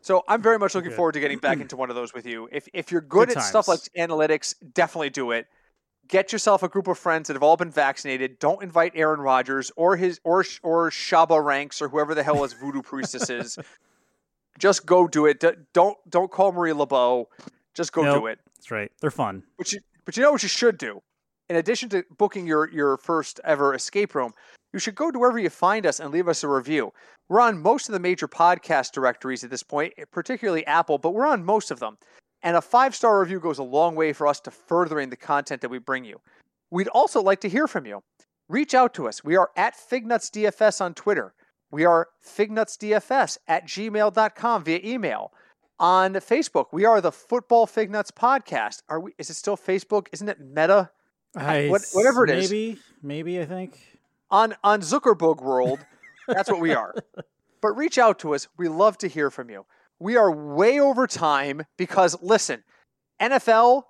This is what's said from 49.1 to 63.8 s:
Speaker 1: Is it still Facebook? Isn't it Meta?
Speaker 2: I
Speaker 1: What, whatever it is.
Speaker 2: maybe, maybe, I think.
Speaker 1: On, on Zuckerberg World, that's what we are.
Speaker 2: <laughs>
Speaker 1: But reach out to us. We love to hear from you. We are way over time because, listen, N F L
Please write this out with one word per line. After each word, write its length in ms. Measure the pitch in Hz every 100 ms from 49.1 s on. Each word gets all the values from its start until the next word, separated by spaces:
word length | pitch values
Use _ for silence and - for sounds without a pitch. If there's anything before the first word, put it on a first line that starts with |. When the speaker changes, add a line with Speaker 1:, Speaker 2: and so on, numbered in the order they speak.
| -
Speaker 1:
Is 120 | 156
it 40 |
still 220 | 160 - 202
Facebook? 520 | - 190 - 208 190
Isn't 160 | 160 208
it 120 | -
Meta? 500 | 135 143 160 202 - _ _ _ _ -
Speaker 2:
I 320 | 143 156 143
Speaker 1:
What, 140 | 190 -
whatever 320 | 190 240 247
it 60 | 214
is. 200 | 131 190
Speaker 2:
maybe, 280 | 214 220 214 _ _
maybe, 380 | 143 147 165 180
I 40 |
think. 340 | 156 185 185 _ _ _ _ _ _
Speaker 1:
On, 240 | 196 226 -
on 160 | 202 208
Zuckerberg 600 | 165 262 262 190 165 147
World, 360 | 131 131 127 139 - _ - _ -
that's 240 | 214 196
what 100 | 190
we 120 | 165
are. 200 | 139 101 - - -
Speaker 2:
<laughs> 80 | - _ _ _
Speaker 1:
But 120 | 214
reach 260 | 214 311 -
out 220 | 226 196
to 160 | 156 143
us. 100 | - _
We 120 | 175
love 300 | 160 208 202
to 100 | 190
hear 220 | 156 143
from 180 | - 120
you. 160 | 101 98 _ _ _
We 180 | 175 240
are 140 | 202
way 480 | 156 147 147 208 277
over 300 | 277 247 262
time 540 | - 160 143 143 143 151 _
because, 400 | 180 - 180 165
listen, 400 | 180 214 - 120 _ _ _ _ _ _
N 140 | 226
F 160 | 262 -
L 400 | 220 240 262